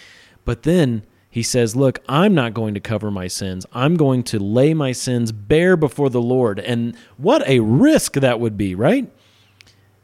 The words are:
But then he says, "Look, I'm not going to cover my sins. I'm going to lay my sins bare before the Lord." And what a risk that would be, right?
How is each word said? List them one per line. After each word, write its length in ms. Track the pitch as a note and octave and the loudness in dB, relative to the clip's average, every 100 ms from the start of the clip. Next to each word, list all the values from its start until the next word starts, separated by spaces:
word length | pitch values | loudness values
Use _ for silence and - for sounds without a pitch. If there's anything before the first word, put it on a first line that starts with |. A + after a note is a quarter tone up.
| - - _ _ - | -20 -20 _ _ -8
But 180 | A#2 | -4
then 400 | D3+ F3+ C3+ A2+ - _ _ | 0 2 2 -2 -8 _ _
he 140 | A#2 | -6
says, 320 | A2 B2+ A#2 A#2+ | -2 0 0 2
"Look, 240 | C3+ - - | 0 0 -2
I'm 260 | C#3 G#3 | 2 4
not 200 | E3+ A#2 | 2 0
going 200 | G#2+ A2 G2+ | -4 -4 -6
to 40 | |
cover 320 | - G#2+ G#2+ | -4 -4 -4
my 160 | G2 F2+ | -6 -8
sins. 380 | - G2 F#2 - | -8 -8 -8 -10
I'm 240 | A#2 C#3 F3 | -2 0 2
going 260 | C#3 B2+ | 2 0
to 160 | A#2+ A2 | -2 -4
lay 340 | G2 A#2 D3 | -2 2 2
my 200 | D#3+ C3+ | 2 -4
sins 380 | A#2+ - B2 A2+ | -4 -4 -2 -2
bare 420 | A2 G2+ D3+ F3+ F3+ | -4 0 2 4 2
before 340 | D3+ - C#3 | 0 0 0
the 120 | A#2+ | 0
Lord." 380 | A#2+ B2+ A#2 G2+ | 0 0 0 -2
And 360 | G#2 A#2+ A#2 - - - | -4 -4 -4 -8 -18 -6
what 300 | D#3 D4+ C3 | 0 0 2
a 120 | C3 | 2
risk 540 | G#2+ B2+ C#4+ D4+ - | 4 4 6 4 0
that 260 | C#3 C3 A#2 | 0 0 0
would 180 | A#2 G#2 | -2 -4
be, 160 | G2 | -4
right? 360 | F#2 C3 C4+ A#3+ _ _ _ _ _ - _ _ _ | 0 0 0 -2 _ _ _ _ _ -20 _ _ _